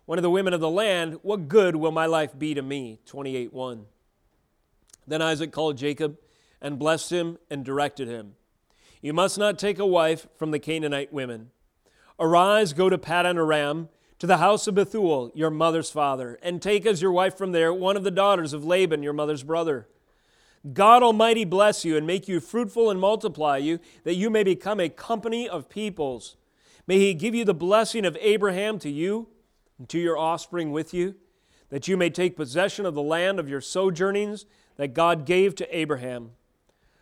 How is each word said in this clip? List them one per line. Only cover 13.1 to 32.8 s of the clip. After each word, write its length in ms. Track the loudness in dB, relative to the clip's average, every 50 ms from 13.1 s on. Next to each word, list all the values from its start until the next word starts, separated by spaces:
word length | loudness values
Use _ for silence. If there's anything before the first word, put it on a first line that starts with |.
| 0 0 2 2 2 0
Aram, 520 | 2 2 2 2 2 0 -2 -4 -6 -10 _ _ _ _ _ -4
to 80 | 0
the 120 | 2 4 6
house 280 | 6 6 4 4 2 0
of 80 | 2
Bethuel, 560 | 2 2 2 0 0 2 2 2 0 -2 -4 -4
your 140 | -2 -2 -2
mother's 420 | 0 2 2 2 2 0 -2 -4
father, 480 | -2 -2 0 0 0 -2 -4 -8 -10 -10
and 200 | -8 -6 -6 -4
take 240 | -2 0 0 2 2
as 160 | 2 0 2
your 100 | 2 2
wife 260 | 2 4 2 2 0 -2
from 140 | -4 -2
there 220 | 0 2 2 2 2
one 240 | 0 0 0 0 0
of 80 | 0
the 60 | -2
daughters 420 | 2 2 4 4 4 2 0 -2 -6
of 100 | -6 -2
Laban, 400 | 0 2 2 2 2 0 0 -2
your 80 | -2
mother's 320 | -4 -2 -2 -2 -4 -4 -4
brother. 460 | -4 -2 -2 0 -2 -2 -4 -6 -12 _ _ _ _ _ _ _ _ _ _ _ _ _ _ -16 -6
God 320 | 0 4 8 8 10 10 8
Almighty 400 | 6 4 4 4 4 4 2 0
bless 400 | 0 2 4 4 4 4 2 0
you 140 | -2 0 0
and 100 | 0 0
make 200 | -2 -4 -4 -4
you 120 | -4 -4
fruitful 500 | -4 -4 -4 -4 -4 -2 0 0 2 2
and 100 | 2 2
multiply 580 | 2 2 2 0 -2 -6 -4 -2 0 0 0 0
you, 220 | 0 -2 -4 -4 -6 -12 -20 _ -6
that 100 | -4 -2
you 140 | 0 0 0
may 140 | 2 2 2
become 360 | 2 0 0 -2 -4 -4 -2
a 80 | -2 -4
company 640 | -4 -8 -8 -6 -6 -4 -4 -4 -4 -4 -6 -6
of 200 | -8 -10 -10 -10
peoples. 680 | -10 -8 -8 -6 -6 -6 -6 -6 -6 -8 -12 -16 -20 _ _ _ _ _ _ _ _ _ _ 2
May 100 | 4 4
he 160 | 4 4 2
give 220 | 0 -2 -2 -2
you 80 | 0 0
the 100 | 0 0
blessing 520 | 0 0 2 2 2 2 2 -2 -2 -2
of 120 | -2 -2 0
Abraham 580 | 2 2 2 2 2 0 0 -2 -2 -4 -4 -6
to 100 | -6 -8
you 380 | -6 -4 -2 -2 -2 -4 -6 -10 _ _ _ _ _ _ _ _ _ -20
and 120 | -12 -8
to 100 | -4 -2
your 180 | 0 0 0 0
offspring 540 | 0 0 -2 -2 -4 -8 -6 -6 -4 -4
with 220 | -4 -6 -6 -6 -4
you, 220 | -4 -4 -4 -6 _ _ _ _ _ _ _ _ _ _ _
that 200 | -10 -6 -4 0
you 80 | 0 2
may 120 | 2 2
take 280 | 0 0 -2 -2 -2 -4
possession 480 | -8 -6 -2 0 0 0 0 -2